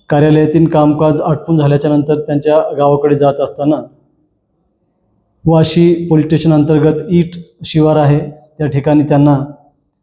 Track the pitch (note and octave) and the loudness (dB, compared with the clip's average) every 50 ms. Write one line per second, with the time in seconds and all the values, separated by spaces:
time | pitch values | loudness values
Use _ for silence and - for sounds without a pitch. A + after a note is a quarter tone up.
0 | _ - D#3 C#3+ D3+ D#3 D3+ D#3 D3+ D3 D#3 E3 E3 D3+ - D3+ D3+ D3 D3+ D3+ | _ -4 -2 0 2 2 2 2 2 2 2 2 0 2 2 2 2 2 2 0
1 | D#3 D#3 D3+ D3+ - F3 D3+ - - - E3 D#3 C#3+ C#3+ C#3+ C#3+ D3+ D#3 D3 D3 | 0 0 0 -2 -2 -4 -4 -4 -4 -2 -2 0 2 0 0 0 0 0 0 0
2 | C#3+ D3+ D3+ D3 D3+ - D3 C#3+ C#3+ D3+ D3+ D#3 D#3 D#3+ D#3+ C3+ C#3+ C#3+ C#3+ C#3+ | 0 -2 -2 -4 -4 -4 -4 -2 0 0 0 0 0 -2 -2 -2 0 0 2 0
3 | C#3+ D3 C#3+ C3+ C#3+ C#3+ C#3 C#3+ C#3 - - - C#3+ D3 D#3 C3 A#2 - - _ | 0 0 0 2 0 0 0 -2 -4 -6 -6 -4 -2 -2 -2 -2 -4 -10 -18 _
4 | _ _ _ _ _ _ _ _ _ _ _ _ _ _ _ _ _ _ _ _ | _ _ _ _ _ _ _ _ _ _ _ _ _ _ _ _ _ _ _ _
5 | _ _ _ _ _ _ _ _ - D#3+ E3 D#3+ D#3+ D#3+ - F3 E3+ F3 F3 E3+ | _ _ _ _ _ _ _ _ -2 0 0 2 0 0 2 2 2 2 2 0
6 | F3 E3+ D#3+ D#3 D3 D3+ E3 D#3 - E3 D#3 D3+ D3 D3+ D#3 D3+ D3 D#3 D3+ D3+ | 0 0 0 0 0 0 -2 0 0 2 2 2 2 2 0 2 2 0 0 -2
7 | - - F3 F3 E3 E3+ - - - - _ _ - - - D#3 D3+ D#3 D#3 D#3 | -4 -2 0 0 0 -2 -6 -14 -18 -20 _ _ -16 -4 -2 0 2 2 2 2
8 | D3+ C#3+ D3 D3 D3+ - - - - _ _ - D#3 C#3+ D3 C#3+ C3 D3+ D3 D3+ | 2 2 2 0 -2 -6 -12 -18 -20 _ _ -8 -8 -6 -4 -4 -2 0 0 0
9 | C#3+ D3 D3+ C#3+ C#3+ D3 C#3+ C3+ C#3+ C#3+ - - _ _ _ _ _ _ _ _ | 2 2 2 2 4 2 2 0 -2 -6 -12 -18 _ _ _ _ _ _ _ _